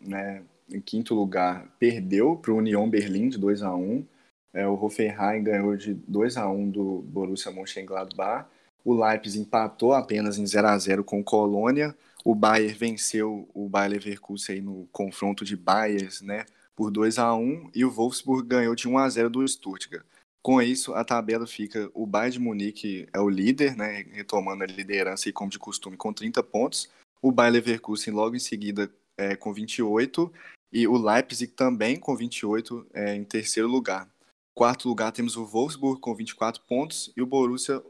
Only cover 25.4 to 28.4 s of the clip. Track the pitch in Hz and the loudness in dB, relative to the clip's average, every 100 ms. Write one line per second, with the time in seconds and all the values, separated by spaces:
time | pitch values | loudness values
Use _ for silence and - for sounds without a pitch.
25.4 | 98 - 107 - 98 92 110 107 110 120 | -8 -8 -10 -12 -12 -8 -8 -6 -4 -2
26.4 | - 104 135 - - _ _ _ 135 123 | -2 0 0 -2 -10 _ _ _ 2 6
27.4 | 120 120 117 113 - 107 - 107 110 123 | 6 6 4 -2 -2 -6 -2 0 0 -2